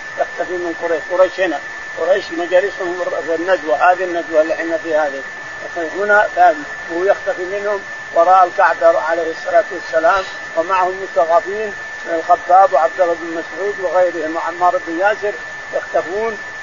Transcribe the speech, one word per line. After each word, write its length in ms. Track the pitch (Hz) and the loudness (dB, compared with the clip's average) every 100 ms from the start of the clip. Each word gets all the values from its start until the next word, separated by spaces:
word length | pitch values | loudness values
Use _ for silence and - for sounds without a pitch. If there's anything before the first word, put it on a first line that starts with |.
| 143 - | -10 -6
يختفي 340 | - - 160 | -4 -4 -6
من 220 | 180 175 160 | -4 -6 -4
قريش. 180 | 170 160 - | -2 -2 0
قريش 280 | 180 185 - | 2 2 2
هنا، 200 | 185 143 - - - - | -2 -2 -8 -12 -12 -4
قريش 260 | 165 196 - | 0 0 0
مجالسهم 720 | 165 170 180 196 - 175 180 180 170 156 | -6 2 2 2 -2 -6 -2 0 0 -2
في 80 | |
الندوة، 580 | 165 180 180 156 147 180 | -2 0 0 2 4 4
هذه 120 | 180 | 4
الندوة 360 | 180 170 160 156 | 0 -4 0 0
اللي 140 | 160 | 2
احنا 240 | 151 165 165 | 0 -2 -4
فيها 280 | 170 151 151 | 0 0 0
هذه. 160 | 135 131 - - - - 175 160 156 | -4 -10 -12 -12 -12 -10 -8 -6 -2
هنا 300 | 208 208 - 175 | 2 4 4 4
فهم، 280 | 180 151 143 143 - | 4 4 -4 -12 -6
وهو 140 | 170 | 0
يختفي 400 | 190 - 196 170 | 2 2 -2 -4
منهم 360 | 180 202 202 196 - - - | -4 -4 -4 -4 -6 -12 -2
وراء 300 | 170 170 185 | 2 6 6
الكعبة 560 | 180 185 175 165 165 170 | 6 4 2 4 4 4
عليه 300 | 156 170 165 | 2 -2 -2
الصلاة 340 | 160 180 170 160 | -6 0 2 2
والسلام، 520 | 175 143 165 165 190 185 - - 165 | -4 -4 2 4 2 0 -10 -6 -4
ومعهم 460 | 170 190 180 190 | 0 0 0 -2
مستضعفين 720 | 185 185 165 170 170 208 214 190 - - 170 | -2 0 4 4 2 -4 -6 -8 -12 -12 -6
من 80 | |
الخباب 580 | 165 160 175 - 180 190 | -4 2 2 6 6 6
وعبد 280 | 185 165 175 | 4 2 2
الله 160 | 175 170 | 0 0
بن 220 | 170 165 | -4 -8
مسعود 320 | 156 160 196 202 | -8 -6 -6 -4
وغيرهم 560 | 180 180 180 170 156 165 | 0 2 2 0 -4 -4
وعمار 440 | 156 175 180 180 170 | -6 0 0 0 -2
بن 140 | 165 | 0
ياسر 320 | 196 214 208 - - - - | 0 0 -4 -6 -10 -12 -8
يختفون، 640 | 175 - - 156 202 226 208 - - | -6 -2 -2 -2 -4 -4 -6 -10 -12